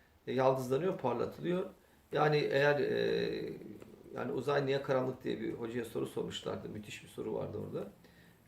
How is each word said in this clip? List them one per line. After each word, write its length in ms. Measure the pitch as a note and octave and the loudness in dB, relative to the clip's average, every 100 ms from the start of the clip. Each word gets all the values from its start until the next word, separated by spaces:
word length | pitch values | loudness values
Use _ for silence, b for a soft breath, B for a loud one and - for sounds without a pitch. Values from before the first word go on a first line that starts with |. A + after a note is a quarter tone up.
| B B - | B B -4
e, 40 | |
yaldızlanıyor, 640 | B2 C3 C3+ B2 C3+ F3+ F3 | 4 4 4 2 0 2 0
parlatılıyor. 680 | B2 A#2+ A#2+ - D3+ F3+ F#3+ - b b b | 0 0 -2 -4 -2 -2 -2 -8 b b b
Yani 240 | D3 D#3 D3+ | 2 4 4
eğer, 440 | - C#3 C#3+ C#3+ | 4 4 6 4
e, 720 | A2+ A#2 A#2 A2+ A2+ G#2+ - - - - - - - | 4 2 2 2 0 -2 -4 -8 -12 -14 -16 -20 -12
yani 180 | B2 B2 | -6 -4
uzay 340 | C3+ B2+ C#3+ C3+ | -2 0 2 2
niye 160 | C3+ | 0
karanlık 420 | C#3 C3 C3 B2+ | 2 2 2 -2
diye 160 | B2 A2 | -2 -2
bir 120 | A2+ | -2
hocaya 320 | - A#2 A#2+ | -4 -4 -4
soru 220 | A2+ C3 C3 | -4 -4 -4
sormuşlardı. 640 | - A#2 - - - - | -4 -4 -4 -4 -6 -6
Müthiş 340 | G#2+ G#2 - | -10 -10 -12
bir 60 | - | -12
soru 260 | - A2 | -8 -4
vardı 240 | A2 - G2+ G2+ | -2 -4 -4 -6
orada. 260 | C3+ G3+ - B B B B | -6 -6 -12 B B B B